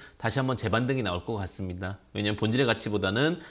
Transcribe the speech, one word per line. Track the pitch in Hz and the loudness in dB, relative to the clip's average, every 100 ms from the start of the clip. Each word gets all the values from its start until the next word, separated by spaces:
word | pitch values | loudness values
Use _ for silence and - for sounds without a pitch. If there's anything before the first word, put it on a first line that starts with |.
| - - | -14 -4
다시 | 113 135 | -2 0
한번 | 131 120 | 0 0
재반등이 | 110 110 127 131 | 2 2 2 0
나올 | 101 87 104 | 0 -2 -4
것 | |
같습니다. | 110 92 - 92 90 95 101 _ | -4 -4 -4 -6 -4 -6 -8 _
왜냐하면 | 107 104 104 | -2 0 2
본질의 | 107 120 127 | 2 4 4
가치보다는 | 113 113 104 95 107 151 170 - | 2 0 0 2 2 2 0 -8